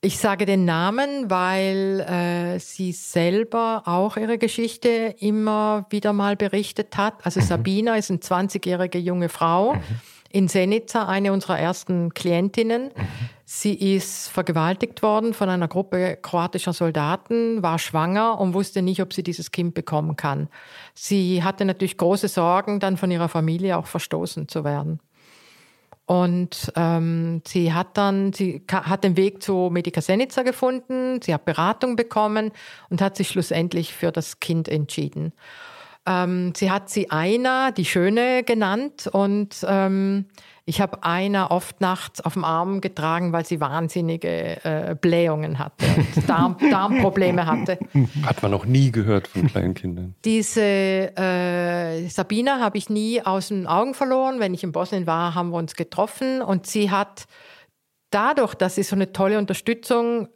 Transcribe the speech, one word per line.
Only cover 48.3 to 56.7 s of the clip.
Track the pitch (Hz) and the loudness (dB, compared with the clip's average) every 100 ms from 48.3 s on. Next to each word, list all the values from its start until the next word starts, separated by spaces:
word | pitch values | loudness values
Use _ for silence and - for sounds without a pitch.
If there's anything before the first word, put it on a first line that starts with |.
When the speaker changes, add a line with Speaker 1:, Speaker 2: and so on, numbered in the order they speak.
| - | 0
Speaker 3:
man | 104 | 0
noch | 98 101 | 0 2
nie | 131 135 | 4 4
gehört | 113 104 104 - | 4 2 2 2
von | - 131 | 0 2
kleinen | 98 90 | 2 0
Kindern. | 92 92 87 90 92 | -2 -4 -6 -10 -6
Speaker 1:
Diese, | 226 220 208 - | 0 2 2 2
äh, | 208 196 190 190 190 - 190 180 180 175 175 175 170 160 175 | 2 4 2 0 -2 -2 0 0 0 0 0 -2 -2 -4 -6
Sabina | - 185 214 254 269 | -4 -2 0 2 2
habe | 226 202 | 0 -2
ich | - | -2
nie | 214 220 233 | -2 0 0
aus | - 190 185 | 0 -2 -2
den | 202 180 | -4 0
Augen | 170 247 | 2 2
verloren. | 262 262 262 262 262 | 0 0 2 2 0
Wenn | 202 | -2
ich | 180 | -2
in | 185 | -4
Bosnien | 165 180 196 170 | -4 -2 -2 0
war, | 165 175 | 0 0
haben | 170 175 | -2 -2
wir | 170 | -4
uns | 165 | -6
getroffen | - 170 - 214 - 262 262 | -6 -6 -2 -2 -2 -2 -2
und | 226 190 | 0 -2
sie | - | 0